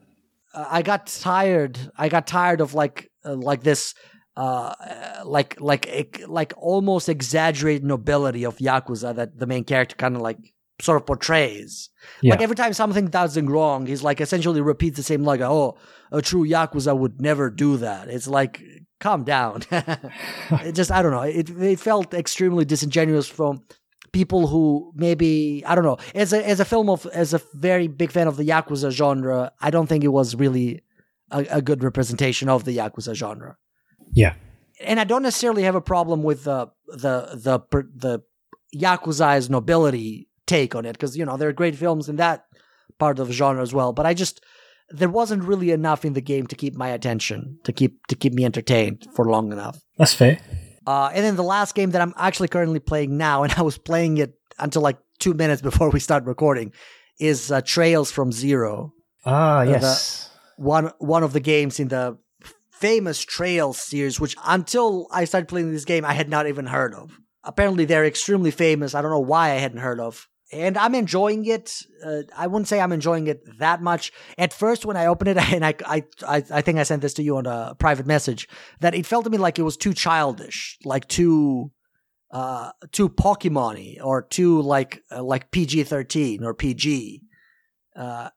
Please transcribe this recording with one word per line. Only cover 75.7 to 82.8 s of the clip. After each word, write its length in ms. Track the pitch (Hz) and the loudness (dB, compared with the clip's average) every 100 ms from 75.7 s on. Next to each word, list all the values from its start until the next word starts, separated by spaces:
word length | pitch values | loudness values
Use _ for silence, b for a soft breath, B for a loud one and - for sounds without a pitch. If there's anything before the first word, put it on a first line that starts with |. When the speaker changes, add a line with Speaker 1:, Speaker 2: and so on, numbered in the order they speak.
| 151 | -2
Speaker 1:
I, 200 | - 156 147 - - | -4 -6 -6 -12 -2
I, 180 | 147 139 | -2 -2
I 80 | 147 | -2
think 180 | 175 156 | 0 0
I 60 | |
sent 180 | 143 147 | 0 -2
this 120 | 139 | -4
to 80 | - | -4
you 160 | 147 135 | -2 -2
on 80 | 127 | -2
a 280 | 117 117 | -6 -8
private 320 | - 156 135 135 | 0 2 2 2
message, 420 | 151 - 113 - B B B | 0 0 -6 -10 B B B
that 140 | 170 | 0
it 120 | 170 - | 0 0
felt 180 | 233 | 0
to 60 | 226 | 0
me 80 | 220 | 0
like 200 | 180 170 | 0 0
it 40 | |
was 140 | 160 - | -2 -2
too 180 | 202 | -4
childish, 840 | 170 170 160 143 107 - - - - | -2 0 2 0 -4 -10 -12 -12 -12
like, 240 | 135 135 - | -4 -4 -2
too, 640 | - 175 156 147 127 143 _ _ _ _ _ _ | 2 4 4 4 0 -6 _ _ _ _ _ _
uh, 400 | 127 131 123 120 - | -8 -8 -8 -10 -16